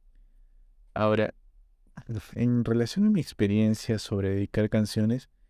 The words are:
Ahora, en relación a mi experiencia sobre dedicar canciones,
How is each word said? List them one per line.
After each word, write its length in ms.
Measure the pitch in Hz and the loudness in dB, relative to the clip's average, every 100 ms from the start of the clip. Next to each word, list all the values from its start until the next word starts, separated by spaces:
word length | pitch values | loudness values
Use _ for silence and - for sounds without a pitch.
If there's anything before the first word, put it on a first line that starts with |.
| - - - _ - - - _ - - | -20 -20 -20 _ -20 -20 -20 _ -12 -2
Ahora, 400 | 107 107 107 - - _ _ _ _ - - 107 - | 0 2 0 -6 -20 _ _ _ _ -20 -12 -12 -10
en 320 | - 120 120 113 | -2 0 2 0
relación 400 | 117 117 - 214 | 0 0 2 2
a 60 | |
mi 80 | 208 | 2
experiencia 800 | 135 - 101 104 110 110 - 107 | -2 -2 2 4 2 0 -2 -4
sobre 320 | - 101 98 | -2 -4 -2
dedicar 380 | 98 101 - 107 | -2 -2 -2 0
canciones, 580 | 110 107 113 107 127 - _ _ | 0 0 0 0 -2 -6 _ _